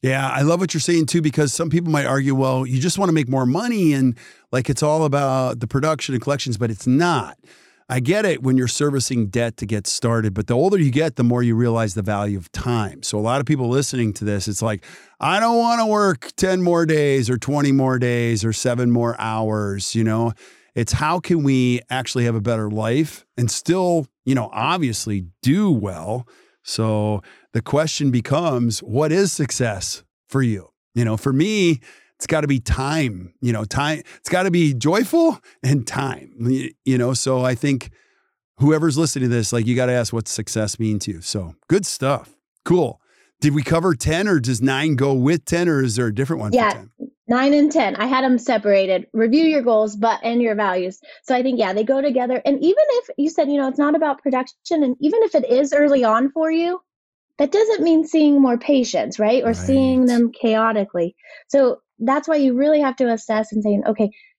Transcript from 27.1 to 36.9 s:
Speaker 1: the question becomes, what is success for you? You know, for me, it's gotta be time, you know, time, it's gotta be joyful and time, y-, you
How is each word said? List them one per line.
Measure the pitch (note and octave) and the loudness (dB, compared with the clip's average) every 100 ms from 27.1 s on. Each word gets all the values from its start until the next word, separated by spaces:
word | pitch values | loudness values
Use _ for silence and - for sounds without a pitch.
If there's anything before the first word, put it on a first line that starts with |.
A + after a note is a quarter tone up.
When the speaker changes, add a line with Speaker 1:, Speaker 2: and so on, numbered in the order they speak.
| G#2+ - - _ | -4 -8 -20 _
Speaker 1:
the | A#2+ | -6
question | - C#3 D#3 - D3 | -2 -2 -2 -2 0
becomes, | A#2+ A2 C#3 E3+ B2+ A#2+ G#2+ | 0 -2 -2 0 0 -2 -2
what | - A2+ D#3 | -4 -2 0
is | E3 G3 | 2 0
success | - C#3 - A#2+ G2 - - _ _ _ | -2 -4 -2 -4 -4 -8 -12 _ _ _
for | C#3 | -2
you? | B2 G2+ F#2 _ _ | -2 -2 -10 _ _
You | A#2+ | -2
know, | A#2 A2 | -2 -2
for | C#3 | -2
me, | C3+ F3+ G#3+ F3 D#3 - - _ _ | 0 0 2 2 0 -4 -20 _ _
it's | - | -4
gotta | D#3+ D3 | -2 0
be | C3+ | -2
time, | - - C3+ D#3+ C3+ F#2 F2+ _ | -2 -4 -2 -2 -2 -6 -14 _
you | B2 | -2
know, | A2 | -2
time, | G#2+ - C#3+ D#3 - - | -2 -2 -2 -4 -8 -18
it's | - | -4
gotta | F3+ F#3+ | -2 2
be | F3 D#3 | 2 2
joyful | B2+ C#3 G3 A3+ E4 E4 B3+ _ _ | 2 0 0 2 2 2 0 _ _
and | - C#3+ A#2 | 0 0 0
time, | - C3+ - - - | -6 -6 -8 -16 -6
y-, | A#2 C3 B2+ _ | -2 -2 -4 _
you | - | -2